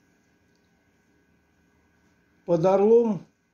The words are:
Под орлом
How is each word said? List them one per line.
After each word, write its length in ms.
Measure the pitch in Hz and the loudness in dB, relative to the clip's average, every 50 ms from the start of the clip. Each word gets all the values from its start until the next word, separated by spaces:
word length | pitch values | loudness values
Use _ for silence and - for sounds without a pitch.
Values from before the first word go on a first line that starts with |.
| _ _ _ _ _ _ _ _ _ _ _ _ _ _ _ _ _ _ _ _ _ _ _ _ _ _ _ _ _ _ _ _ _ _ _ _ _ _ _ _ _ _ _ _ _ _ _ _ _ | _ _ _ _ _ _ _ _ _ _ _ _ _ _ _ _ _ _ _ _ _ _ _ _ _ _ _ _ _ _ _ _ _ _ _ _ _ _ _ _ _ _ _ _ _ _ _ _ _
Под 200 | - 175 160 175 | -6 -4 -2 0
орлом 600 | 190 196 196 202 214 233 240 233 226 196 160 - - _ _ _ _ | 0 0 0 2 2 2 2 2 0 -4 -8 -12 -18 _ _ _ _